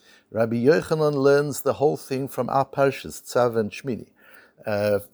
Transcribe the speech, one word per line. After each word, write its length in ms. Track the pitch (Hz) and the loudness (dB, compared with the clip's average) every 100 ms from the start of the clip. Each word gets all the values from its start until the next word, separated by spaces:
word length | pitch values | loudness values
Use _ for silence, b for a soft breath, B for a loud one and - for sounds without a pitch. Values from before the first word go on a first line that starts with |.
| b b b | b b b
Rabbi 280 | 107 117 120 | -2 -2 2
Yochanan 580 | 127 180 - 156 151 139 | 4 4 2 0 0 2
learns 460 | 139 143 147 127 | 4 4 2 -4
the 120 | 135 | -4
whole 240 | 117 151 151 | 0 0 0
thing 300 | - 131 139 | -6 -6 -6
from 200 | - 123 | -6 -2
our 140 | 135 131 | 0 0
parshas, 580 | 139 139 135 80 - | 0 0 0 -10 -16
Tzav 340 | - 127 120 113 | -4 0 2 0
and 140 | 104 | -4
Shmini, 380 | - 139 110 - _ b b b b 110 | -6 -8 -8 -10 _ b b b b -4
uh, 320 | 104 104 101 - | 0 2 0 -2